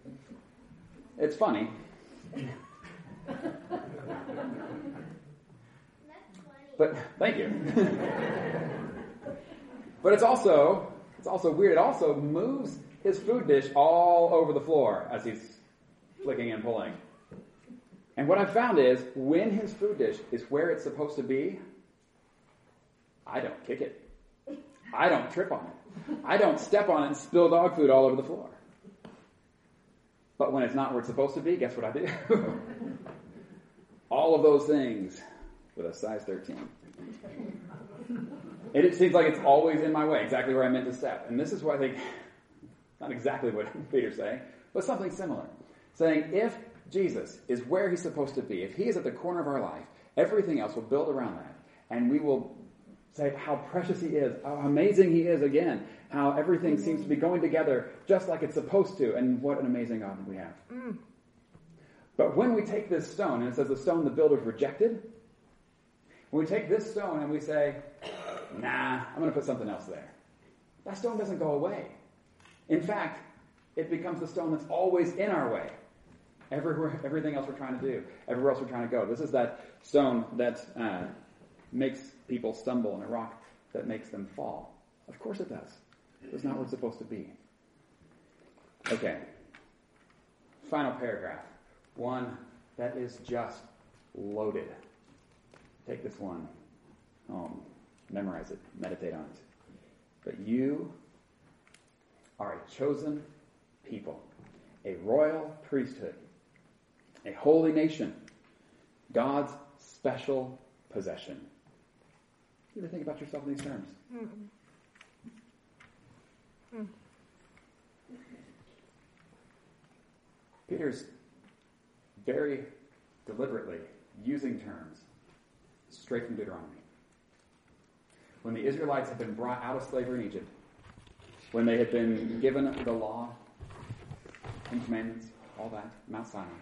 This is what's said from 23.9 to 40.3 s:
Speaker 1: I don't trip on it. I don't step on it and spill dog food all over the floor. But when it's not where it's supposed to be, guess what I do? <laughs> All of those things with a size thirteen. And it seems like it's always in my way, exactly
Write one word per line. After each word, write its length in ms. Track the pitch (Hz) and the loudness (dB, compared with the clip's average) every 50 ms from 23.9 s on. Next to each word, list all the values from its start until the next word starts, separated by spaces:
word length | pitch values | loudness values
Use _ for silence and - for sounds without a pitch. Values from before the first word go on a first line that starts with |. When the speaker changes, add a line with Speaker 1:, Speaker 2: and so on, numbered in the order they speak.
| - - - - - - _ _ _ _ _ - 294 - - - - - - - - | -8 -12 -20 -20 -20 -20 _ _ _ _ _ -14 -14 -12 -14 -18 -20 -20 -16 -8 0
Speaker 1:
I 160 | 113 151 180 | 2 4 4
don't 220 | 165 - 123 - | 4 4 0 -2
trip 200 | - 175 196 - | -2 -2 -2 -2
on 140 | 147 110 87 | -2 -6 -6
it. 520 | 85 - - - - - - - - 302 - - | -10 -16 -18 -20 -20 -18 -14 -10 -8 -8 -6 -2
I 140 | 127 170 208 | 2 4 6
don't 220 | 208 247 - - | 6 6 4 2
step 280 | - - - 208 202 196 | 2 2 4 4 6 4
on 160 | 165 151 143 | 4 4 2
it 40 | 143 | 0
and 100 | 147 - | -2 -4
spill 320 | - - - 175 175 170 | -4 2 6 8 8 8
dog 260 | 165 170 175 175 175 | 8 8 6 6 4
food 140 | 160 151 135 | 6 6 8
all 160 | 131 135 135 | 10 10 10
over 100 | 131 127 | 8 6
the 120 | 135 135 - | 2 0 -4
floor. 220 | 170 - - - - - - - - _ - - - - - - - - - _ _ _ _ _ _ _ _ _ _ _ _ _ _ _ _ _ _ _ _ _ _ - | -6 -8 -10 -12 -16 -20 -20 -20 -20 _ -20 -20 -20 -20 -20 -20 -20 -20 -20 _ _ _ _ _ _ _ _ _ _ _ _ _ _ _ _ _ _ _ _ _ _ 0
But 140 | 143 139 | 0 2
when 120 | 131 135 123 | 2 2 2
it's 120 | 117 131 | 2 2
not 160 | 139 135 127 | 0 0 0
where 80 | 131 123 | -2 -2
it's 80 | 120 - | -4 -2
supposed 280 | - - 139 143 - | 0 0 0 0 0
to 60 | 165 | -2
be, 140 | - 165 180 | -2 0 0
guess 200 | 151 127 117 - | 0 0 -2 -2
what 100 | 123 110 | -4 -4
I 60 | 110 | -4
do? 160 | 110 - - - - - - - | -2 -4 -4 -4 -6 -6 0 2
<laughs> 300 | 220 202 - - - - - - - - - - - - - - - - - - - - - - - - - _ _ - - - - - - - | 2 2 2 0 -4 -6 -8 -12 -12 -10 -10 -10 -10 -12 -14 -16 -18 -18 -20 -20 -20 -20 -20 -20 -20 -20 -20 _ _ -20 -20 -20 -20 -20 -8 -4
All 260 | - 135 156 165 160 | 0 2 4 6 6
of 80 | 147 147 | 8 8
those 220 | 151 143 143 - 151 | 8 8 8 6 4
things 540 | 151 143 131 120 110 104 95 90 - - - - - - - - - - - _ _ | 4 4 2 0 -2 -4 -6 -8 -10 -12 -18 -20 -18 -18 -18 -20 -20 -20 -20 _ _
with 100 | - 85 | -8 -8
a 80 | 82 82 | -8 -6
size 300 | - - 110 110 107 101 | -6 -6 -6 -6 -6 -6
thirteen. 460 | 101 95 87 - - 76 60 - - - - - - - - - - - - - - - 262 226 202 190 - - - - - - - - 233 240 - | -6 -8 -8 -8 -10 -12 -12 -14 -16 -18 -20 -20 -20 -20 -18 -16 -16 -16 -16 -16 -16 -14 -12 -12 -12 -12 -12 -14 -16 -18 -18 -18 -18 -18 -16 -12 -10
And 800 | 240 233 - - - - - - - - - 226 - 139 170 | -8 -8 -8 -10 -12 -14 -16 -16 -16 -16 -12 0 4 6 6
it 100 | 180 175 | 6 6
seems 180 | - 185 180 156 | 6 6 8 8
like 140 | 180 160 156 | 8 8 6
it's 120 | 151 - | 4 4
always 420 | 127 135 139 151 160 165 151 151 | 8 8 8 10 8 6 4 4
in 100 | 156 156 | 2 2
my 140 | 156 151 156 | 2 2 2
way, 160 | 156 151 - - | 4 2 2 2
exactly 300 | 117 | 0